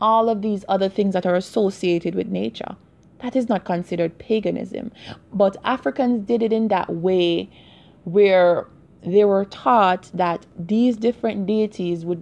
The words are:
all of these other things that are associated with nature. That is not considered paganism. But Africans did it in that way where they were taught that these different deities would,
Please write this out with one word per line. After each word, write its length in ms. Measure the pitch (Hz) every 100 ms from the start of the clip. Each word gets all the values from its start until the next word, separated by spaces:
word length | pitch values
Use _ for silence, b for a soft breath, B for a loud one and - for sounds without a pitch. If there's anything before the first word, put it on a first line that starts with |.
all 280 | 214 226 226
of 140 | 214
these 220 | 214 202 -
other 220 | 196 196
things 240 | 196 196
that 100 | 185
are 100 | 180
associated 800 | 180 - 226 196 - 180 170 170
with 140 | 185 -
nature. 480 | 180 220 - - - _ _ _ -
That 120 | 247
is 140 | 262 233
not 160 | 196
considered 540 | - 175 175 170 165 -
paganism. 720 | - 220 180 175 185 - - B B B _
But 240 | 196 196 196
Africans 640 | - 254 277 269 247 240 196
did 160 | 233
it 100 | 226
in 160 | 220 220
that 260 | 190 -
way 540 | 170 180 185 175 170 196 B B B B B
where 640 | 175 190 196 185 180 165 - - _ -
they 240 | 170 202
were 200 | 202 196
taught 640 | 202 - - 240 190 185 -
that 320 | 180 175 170 - -
these 380 | 170 214 247 214
different 500 | 226 240 226 202 190
deities 580 | 214 214 - 175 170
would, 160 | 170 175